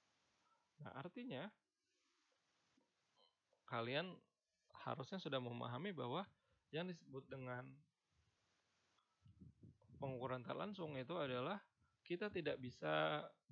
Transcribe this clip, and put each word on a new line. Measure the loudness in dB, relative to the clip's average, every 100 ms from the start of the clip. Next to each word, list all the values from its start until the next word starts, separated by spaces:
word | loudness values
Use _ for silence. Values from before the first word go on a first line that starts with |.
| _ _ _ _ _ _ _ -12
Nah, | -8 -6
artinya | -6 -6 -4 -2 -4 -8 _ _ _ _ _ _ _ _ _ _ _ -20 _ _ _ _ -20 _ _ _ -4
kalian | 0 2 2 0 -6 _ _ _ _ _ -6 -2
harusnya | -2 -2 -2
sudah | 2 2
memahami | 2 0 0 0 0
bahwa | 2 2 0 -2 -8 _ _ -4
yang | 0 0
disebut | -2 -6 -8 -6
dengan | -4 -2 -2 -4 -12 -20 _ _ _ _ _ _ _ _ _ _ _ _ _ -20 -18 -18 -18 -20 -20 -14 -4
pengukuran | -2 0 0 0
tak | 0 0
langsung | 0 -2 -2 -2
itu | 0 2
adalah | 2 4 2 0 -4 _ -20 _
kita | -2 0 2
tidak | 2 2 2
bisa | -2 -2 4 6 6 4 0 -10 -18